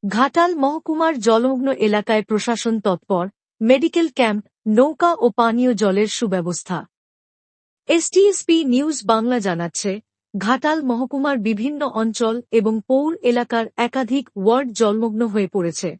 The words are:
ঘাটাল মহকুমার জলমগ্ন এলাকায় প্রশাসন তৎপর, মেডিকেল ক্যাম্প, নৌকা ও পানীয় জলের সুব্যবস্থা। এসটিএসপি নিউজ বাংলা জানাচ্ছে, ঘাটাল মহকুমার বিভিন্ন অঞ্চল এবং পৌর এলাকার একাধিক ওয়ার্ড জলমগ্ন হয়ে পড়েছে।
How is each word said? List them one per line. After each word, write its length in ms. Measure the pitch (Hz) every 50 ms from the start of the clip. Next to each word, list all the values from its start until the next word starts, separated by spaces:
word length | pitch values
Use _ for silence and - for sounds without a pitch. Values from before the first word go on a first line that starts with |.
| - 202
ঘাটাল 420 | 190 214 254 311 _ 339 339 349 359
মহকুমার 580 | 311 262 269 294 320 _ - 311 311 330 320 320 262
জলমগ্ন 500 | 202 226 226 226 240 262 269 254 254 269 262 -
এলাকায় 440 | - 214 208 208 208 - 226 214 208
প্রশাসন 520 | _ 220 208 - - 233 214 - 233 226 220
তৎপর, 440 | - 208 185 165 _ _ 202 175 175 196 _ _ _ _ _ _
মেডিকেল 480 | 220 220 254 285 339 330 - 339 330 311 -
ক্যাম্প, 280 | - 254 220 208 214 202 _ _ _ _
নৌকা 440 | 220 214 214 254 294 311 _ 349 339 339 466
ও 60 | - 240 196
পানীয় 360 | - 233 226 226 240 247 254 247
জলের 340 | 190 214 202 185 196 214 214
সুব্যবস্থা। 720 | - - 247 208 180 185 170 170 175 - - - 185 156 - _ _ _ _ _ _ _ _ _ _ _ _ _ _ _ _ _ _ _ _ -
এসটিএসপি 680 | 311 339 320 - - 370 392 403 381 - - - 339 330 320
নিউজ 320 | 269 240 254 285 311 311 254 208
বাংলা 320 | 196 226 220 220 240 254 247
জানাচ্ছে, 520 | 196 196 175 165 170 170 - - - 202 190 208 _ _ _ _ _ _ _
ঘাটাল 440 | 202 190 208 254 269 254 302 311 320 302
মহকুমার 540 | 254 240 226 262 254 - 277 269 294 277 247
বিভিন্ন 420 | 202 220 226 196 220 277 302 285 294 269 -
অঞ্চল 400 | 220 220 226 214 - 240 220 226 240 240 _ -
এবং 220 | 226 208 220 214 220 202
পৌর 240 | _ 262 269 285 311 330 - -
এলাকার 440 | 247 240 240 240 - - 233 226 220 _
একাধিক 480 | - 233 240 - 262 262 208 247 277 262 - _
ওয়ার্ড 320 | 202 190 208 226 254 277 247 214
জলমগ্ন 500 | - 226 208 208 220 226 233 214 214 240
হয়ে 220 | 226 196 214 202 180 _
পড়েছে। 380 | 202 175 170 165 - - 175 151 180